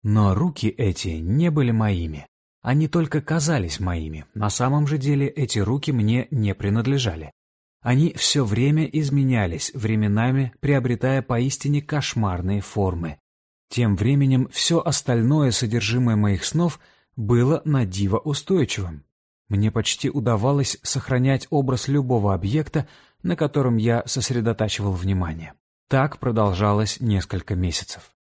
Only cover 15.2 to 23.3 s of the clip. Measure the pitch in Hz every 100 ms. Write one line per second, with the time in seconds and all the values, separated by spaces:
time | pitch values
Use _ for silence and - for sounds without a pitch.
15.2 | 113 156 139 110 117 117 104 120 123 107
16.2 | 104 95 - 156 170 - _ _ _ -
17.2 | 107 120 123 160 156 143 107 92 101 107
18.2 | - 143 - 190 127 - 92 78 _ _
19.2 | _ _ _ 101 107 113 107 - 139 147
20.2 | 117 110 120 143 135 - - 135 - 127
21.2 | 131 135 - 151 135 127 - 143 127 123
22.2 | 101 95 95 143 151 160 143 - _ _
23.2 | 175